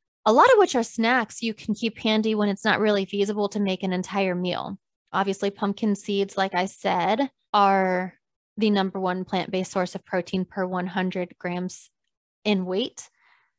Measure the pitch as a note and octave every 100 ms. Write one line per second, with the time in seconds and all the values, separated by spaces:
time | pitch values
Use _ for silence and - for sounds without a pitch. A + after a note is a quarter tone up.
0 | _ _ - A#3+ A#4 A4+ F#4 B3 A3+ -
1 | A3+ B3+ G#3+ - A3+ G#3+ - G#3 A3+ -
2 | A3 A3 A3 G#3+ G#3 G3+ A3 E3+ G#3+ G3+
3 | F#3+ G3+ G3 G#3 G3+ G#3+ G3 F#3 F#3+ F#3
4 | F3+ G3 F#3+ F3+ F3+ - - G3 _ _
5 | _ F#3+ G3 G3 G3+ G3+ G3+ G3 A3 G3+
6 | - G3 G3 - F#3+ F3 F#3+ - G3 F#3
7 | F3 A3 C#4 _ _ G#3 G3 G3 F#3+ F3+
8 | F#3 - _ _ _ - G#3+ G3+ F#3+ F#3+
9 | F#3 F3+ F#3 F#3+ - F#3+ F#3 G3 F3+ -
10 | - F#3 F3 F#3 F#3 - F#3 F#3 F#3 F#3
11 | F#3 F#3 F3+ - F3+ F3+ F3+ - - _
12 | _ _ _ _ G#3 G3 F3+ F#3 C4 -
13 | - _ _ _ _